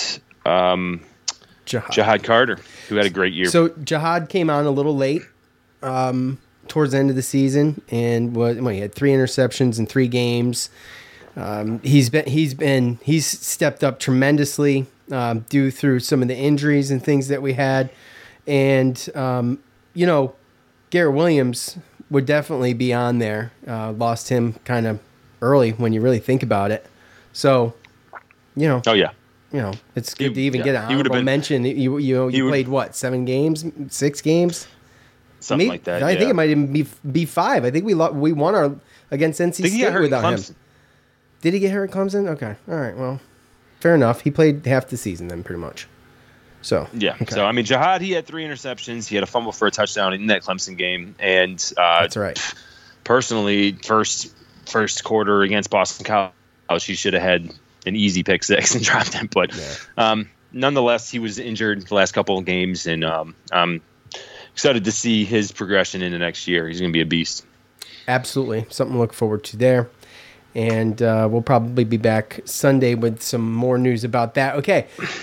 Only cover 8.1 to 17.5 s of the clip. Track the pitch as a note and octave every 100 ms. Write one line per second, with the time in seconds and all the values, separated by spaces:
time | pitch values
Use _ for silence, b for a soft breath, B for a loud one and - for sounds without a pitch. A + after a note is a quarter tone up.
8.1 | A#2 A#2+ A#2 A#2 A#2 B2 G2 G2+ - C#3
9.1 | C3+ C3 - B2+ - B2+ A2+ G#2+ C3+ B2+
10.1 | B2 A#2+ A#2+ B2 A#2 - B B B B
11.1 | B B C#3 F#2 G#2 G#2+ A2+ C3 C#3+ A#2+
12.1 | D#3 D3+ D3 D3+ C3+ D3 C3+ B2 A#2+ -
13.1 | D#3+ - - - - D3+ - C#3+ B2+ -
14.1 | B2+ C3+ D3 C#3+ - C#3+ C3+ B2+ _ -
15.1 | C3 A#2+ A#2 A2 C#3+ C3+ C3 C#3+ B2+ -
16.1 | C#3+ B2 B2+ C#3 C#3+ D3 C#3+ C#3 C3+ B2+
17.1 | C#3+ C3+ C#3 C#3